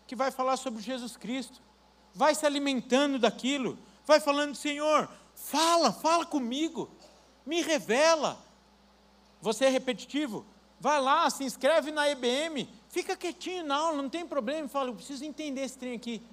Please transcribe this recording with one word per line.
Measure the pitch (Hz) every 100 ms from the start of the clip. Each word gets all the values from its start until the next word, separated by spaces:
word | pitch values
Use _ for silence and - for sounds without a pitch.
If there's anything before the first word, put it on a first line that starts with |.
| -
que | 233
vai | 269
falar | 262 262 254
sobre | 269 226
Jesus | 196 262 240 -
Cristo. | 190 262 - - _ _ _ _ _
Vai | 180 285 302
se | 302
alimentando | 285 277 262 - 247 285 269
daquilo. | 220 202 247 277 220 113 - - -
Vai | 302
falando: | 294 285 294
"Senhor, | 247 294 294 302 294 165 - -
fala, | - - 277 330 339 277
fala | - 302 339 320
comigo. | 285 233 262 320 226 139 - - - - _ -
Me | 339
revela." | 320 302 160 233 320 320 220 117 - _ _ _ _ _ _ _ _ _
Você | - 220 269
é |
repetitivo? | 262 262 220 - 277 294 180 - - _ -
Vai | 214 294
lá, | 262 302 311
se | -
inscreve | 269 - 262 320 285
na | 302 294
E | 277
B | 247
M. | 254 330 294 - - -
Fica | 349 - 381
quietinho | 359 - 330 370 311
na | 277
aula, | 330 294
não | 277
tem | 330 349
problema. | 285 226 311 285
Fala: | 277 262
"Eu | 202
preciso | - 277
entender | 302 - 302 269
esse | 269 -
trem | 254 233
aqui." | 240 226 -